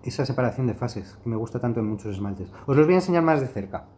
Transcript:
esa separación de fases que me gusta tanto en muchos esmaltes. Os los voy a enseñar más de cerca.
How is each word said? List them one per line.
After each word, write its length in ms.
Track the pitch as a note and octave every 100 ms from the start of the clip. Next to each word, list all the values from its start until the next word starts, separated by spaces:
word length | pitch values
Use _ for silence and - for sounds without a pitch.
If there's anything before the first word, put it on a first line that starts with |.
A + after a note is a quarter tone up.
esa 220 | - - C3
separación 400 | C3 B2 A#2 B2+
de 80 |
fases 440 | G2+ B2 G#2+ F2+ -
que 60 | A#2+
me 60 | A2
gusta 240 | A2+ A#2+
tanto 200 | A#2+ A#2
en 60 | G#2+
muchos 280 | G#2+ G#2+
esmaltes. 380 | F#2+ G2+ G2 F2+ - -
Os 100 | C#3
los 100 | D#3
voy 80 |
a 40 | F#3
enseñar 240 | F#3 E3+
más 180 | D#3+ D#3
de 60 | B2+
cerca. 400 | G#2 G2 F#2 -